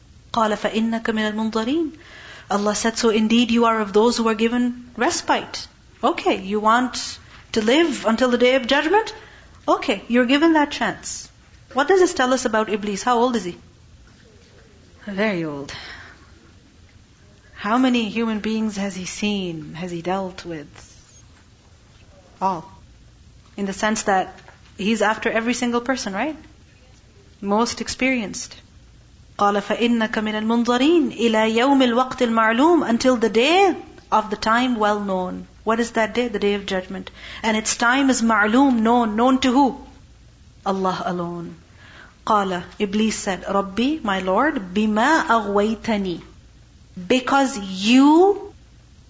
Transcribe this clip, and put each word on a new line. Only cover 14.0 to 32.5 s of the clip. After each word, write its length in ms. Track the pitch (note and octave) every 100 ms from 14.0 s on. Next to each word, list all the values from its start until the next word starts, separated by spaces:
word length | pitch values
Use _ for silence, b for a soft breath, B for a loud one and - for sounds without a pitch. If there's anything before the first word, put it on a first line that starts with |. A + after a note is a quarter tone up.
| - - - - - - - - - - -
Very 400 | G3 G#3+ F#3 D#3+
old. 280 | C#3+ C#3+ B B B B B B B B - _ - - - - _ - - - -
How 220 | G#3 A#3+
many 320 | C4 A#3+ A3
human 300 | A3 A#3 G#3+
beings 360 | G#3 A3 A3 G3
has 180 | G3+ F#3
he 100 | F3+
seen, 680 | - G#3 G3+ F3+ D#3+ D3+
has 180 | D#3+ F3+
he 100 | E3+
dealt 440 | E3+ F#3+ F#3+ F3+ F3
with? 440 | E3 C#3+ - - - - - - - - _ _ - _ - - - - -
All. 280 | F#3+ F3 E3 - - - - - - - - -
In 100 | G3+
the 80 |
sense 300 | F#3 G#3+ G#3+
that 340 | - F#3+ - - - - - -
he's 240 | G3 A3+
after 300 | G#3 A3 A#3
every 220 | G#3+ A3+
single 260 | A#3+ B3 A#3+
person, 340 | A#3+ B3+ G#3+
right? 220 | F#3+ C#4 D4+ - - - _ - - - - - -
Most 400 | G3 G#3 A#3 -
experienced. 760 | A3+ - B3+ B3+ G3 - - - - - - - - - - -
قال 240 | G3+ G3+
فإنك 580 | - G#3 A#3 A#3 A3 A3
من 160 | G#3+ G#3+
المنظرين 760 | A3 A#3 A#3+ B3 C#4 F4 B3+
إلى 440 | - A#3 A3 A3 A3+
يوم 260 | C4 C#4
الوقت 400 | B3+ A#3 B3+ -
المعلوم, 640 | A#3+ A3+ A3